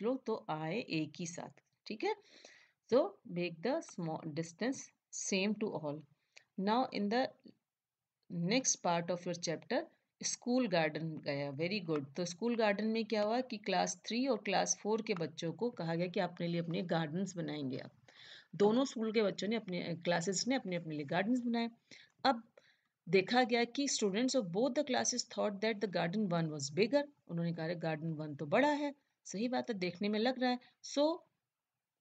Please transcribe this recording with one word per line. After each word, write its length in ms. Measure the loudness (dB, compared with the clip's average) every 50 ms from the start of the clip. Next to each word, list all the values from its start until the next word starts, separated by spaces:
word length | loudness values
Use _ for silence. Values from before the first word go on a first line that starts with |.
लोग 220 | -2 -2 -2 -2 -2
तो 220 | -4 -4 -4 -4 -6
आए 320 | -4 -4 -2 -2 -4 -4
एक 320 | -4 -2 -2 -2 -2 -2 -4 -8
ही 60 | -8
साथ, 360 | -8 -8 -10 -12 -12 -16 -20 _ _ _ _ _
ठीक 180 | -12 -8 -4 -2
है। 100 | -4 -4 -4 -8 _ -20 -20 -20 -20 -20 -20 -20 _ _ _ _ 2
So 180 | 4 4 4 2 -2 -10 -12 -8
make 240 | -4 -4 -4 -4 -4 -4 -2
the 160 | -2 -2 -2 -4 -8
small 440 | -8 -6 -6 -4 -4 -6 -6 -6 -6 -6
distance 420 | -6 -6 -6 -4 -2 -2 -2 -4 -10 -16 _ _ _ _ -12
same 440 | -8 -4 0 0 2 2 0 0 -2 -4
to 80 | -4 -4 -4
all। 200 | -4 -6 -6 -8 -12 -16 _ _ _ _ _ -20 -20 _ _ -2
Now 260 | 0 2 2 2 2 0 -2
in 160 | -2 0 2
the 160 | 2 2 0 0 -4 _ -20 -20 -20 _ _ _ _ _ _ _ _ _ _ _ _ _ _ -8
next 500 | -4 -2 0 2 2 2 2 0 0 0 2
part 240 | 2 2 2 0 -2
of 160 | -4 -4 -4 -6
your 100 | -6 -4 -4 -4
chapter, 340 | -4 -4 -4 -2 -2 -2 -2 -4 _ _ _ _ _ _
स्कूल 460 | -6 -6 -6 -4 0 2 2 2 4 4
गार्डन 480 | 4 4 4 2 2 -2 -4 -4 -6
गया, 360 | -4 -4 -2 -2 -2 -2 -2
very 340 | -2 -2 -2 -2 -2 -2 0 0
good। 240 | 0 -2 -2 -4 -4
तो 100 | -4 -4
स्कूल 320 | -4 -4 -2 -2 0 2
गार्डन 300 | 4 4 4 4 2 0
में 180 | 0 0 0 0
क्या 180 | 0 0 0
हुआ 180 | 2 2 2 0
कि 160 | -2 -4 -8
क्लास 440 | -6 -2 0 2 2 2 2 -2 -6 -6
थ्री 200 | -4 -2 0 2
और 120 | 0 0 0
क्लास 380 | 0 2 2 2 2 2 0
फ़ोर 260 | -2 0 0 0 0
के 120 | 0 -2 -2
बच्चों 380 | -2 -2 -4 -4 -4 -6 -6
को 180 | -4 -2 -4 -4
कहा 240 | -4 -4 -4 -2 0
गया 120 | 0 -2
कि 140 | 0 0 -2
अपने 280 | -2 -2 -2 -4 -2 -2
लिए 120 | 0 -2
अपने 220 | -2 -2 -2 -2
गार्डन्स 540 | 0 0 0 0 0 0 -2 -2 -4 -4 -4
बनाएंगे 420 | -6 -6 -4 -4 -4 -4 -4 -6 -6
आप। 120 | -8 -12 -16 _ _ -20 -20 -20 -20 -20 -20 -20 -18 _ 0
दोनों 300 | 4 4 6 6 4 2
स्कूल 280 | 2 0 -2 -2 0
के 100 | 2 4
बच्चों 260 | 2 2 2 0 -2 -2
ने 80 | -2
अपने, 380 | -2 -2 -2 -4 -4 -2 -4 -6
क्लासेस 500 | -2 0 2 2 2 2 0 0 0 0 0
ने 60 | 0
अपने 220 | 0 0 -2 -4
अपने 200 | -4 -4 -4 -6
लिए 80 | -6 -4
गार्डन्स 360 | 0 0 0 2 2 2 0
बनाए। 300 | 0 0 0 0 -2 -2 -6 _ _ _ -20 -20 -20 _ _ _ 2
अब 180 | 2 2 2 -4 _ _ -20 -20 _ _ _ _ _ _ _ _ 4
देखा 340 | 4 4 6 6 4 4
गया 220 | 6 6 4 2 2
कि 220 | 2 0 0 0
students 500 | 0 2 2 2 2 4 2 2 2 2
of 60 | 2 0
both 300 | 2 2 2 2 2 2
the 100 | 0 0
classes 400 | 2 0 2 2 0 -2 -2 -4
thought 360 | -4 -2 -2 -2 -2 0 0 -2
that 200 | -2 0 -2 -4
the 60 | -2 0
garden 320 | 0 0 0 0 0 0 2
one 220 | 2 0 0 0
was 220 | -2 -4 -6 -2 0
bigger। 280 | 2 2 4 4 2 2 0 -8 _ _ -6
उन्होंने 240 | -4 -2 0 0
कहा, 120 | -2 -2 -2
"अरे, 100 | -4 -4
गार्डन 380 | -2 -2 -2 -2 -2 -2 -4
वन 220 | -4 -4 -6 -8 -6
तो 120 | -8 -2
बड़ा 220 | 2 4 6 6 6
है।" 260 | 4 2 0 -4 -4 -8 _ _ _ _ _
सही 240 | -10 -4 -4 -2 -2
बात 220 | -2 -2 -2 -4
है, 80 | -4 -2
देखने 300 | -2 -4 -2 -2 -2 0
में 100 | 2 2
लग 220 | 2 2 2 2
रहा 100 | 0 0
है। 80 | 0 0 -4 -12 _ _ -16
So 340 | -4 2 2 4 4 2 -2 -6 _ _ _ _ _ _ _ _ _ _ _ _ _ _ _